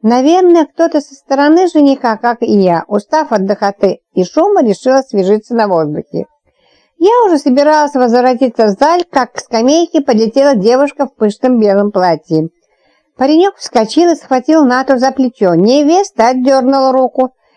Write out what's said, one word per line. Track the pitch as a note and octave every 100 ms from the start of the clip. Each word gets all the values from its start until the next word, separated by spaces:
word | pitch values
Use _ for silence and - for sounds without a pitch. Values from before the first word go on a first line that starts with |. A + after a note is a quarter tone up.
Наверное, | G#3+ A#3+ C4+ F4 F4+ E4+ D4+
кто-то | _ E4 D#4+
со | C#4+
стороны | - _ C4+ C#4+ D#4+ F#4
жениха, | D#4 C#4+ C4+ B3 G#3+
как | A#3+ A#3
и | A3+
я, | G#3 F#3 E3+ -
устав | G#3 - D#4 D4+
от | A3 F#3+
духоты | G3+ G3+ G3+ G3 - _
и | -
шума, | F3+ - F#4 G4
решил | B3+ G3 B3+ C4
освежиться | C4 G#3 F#3 G#3+ -
на | A#3 G#3
воздухе. | F3 D#3 D3+ - E3 - _ _ _ _ _ _ _
Я | E4+ A#4+ A4
уже | D#4
собиралась | C#4+ B3+ C#4+ D4+ D4
возвратиться | C#4+ B3 A#3+ B3 B3 C4 - A3
в |
заль, | G3 C#4+ F4 E4+
как | - A#3+
к | -
скамейке | - A3+ A#3+ D#4 E4+ D#4+
подлетела | C#4 A3+ A3+ B3 C#4+ B3+
девушка | F#3+ B3+ C#4+ - C#4
в | _
пышном | G#3+ G3+ B3+ B3
белом | G#3+ G3 G#3
платье. | G3+ F3+ D#3+ _ D#3+ E3 _ _ _ _ _ _ _
Паренёк | C4+ D#4 G4 -
вскочил | - A#3+ A3 - F4
и | D4
схватил | - C4 B3+ D#4+
Нату | C#4 B3 C4 C4
за | C4
плечо. | C4 B3+ - F#3+
Невеста | E3+ G3 C4+ D4 F4 G4+ - A3+
отдёрнула | B3+ B3+ C4+ B3+ C#4 C4
руку | C4 B3+ - B3+ _ _